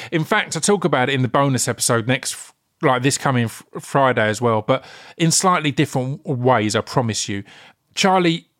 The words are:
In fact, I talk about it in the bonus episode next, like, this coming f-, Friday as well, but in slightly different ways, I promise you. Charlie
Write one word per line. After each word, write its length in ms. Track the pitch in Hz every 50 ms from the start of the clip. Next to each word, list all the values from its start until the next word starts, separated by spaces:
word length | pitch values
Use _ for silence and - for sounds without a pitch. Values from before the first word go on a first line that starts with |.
| - -
In 120 | - 165 156
fact, 320 | - 220 214 170 - -
I 40 | 165
talk 260 | - - 202 196 -
about 240 | 151 147 135 127 135
it 60 | 139
in 80 | 131 127
the 40 | 117
bonus 400 | - 143 139 143 135 117 - -
episode 400 | 117 - - - 123 117 110 117
next, 460 | 127 135 - - - - - - _ _ _ _ _ _ -
like, 180 | 147 127 127
this 160 | 123 139 127 -
coming 280 | - 143 131 123 117
f-, 180 | 110 - - - _ _ -
Friday 480 | - - - 143 139 131 123 120 110 107
as 100 | 107 104
well, 220 | 120 120 113 107
but 240 | 104 - 131 127 - - - - - - - -
in 140 | 175 165
slightly 400 | 160 - - 190 180 165 151 151
different 520 | 127 - 151 - - 139 127 127 139 - - -
ways, 480 | 143 123 123 127 127 113 107 107 101
I 60 | 110
promise 460 | 101 - - 143 127 113 107 - - -
you. 160 | 104 98 98 - - - - - _ _ _ _ _
Charlie 540 | - - 196 185 190 175 170 165 165 - _ _ _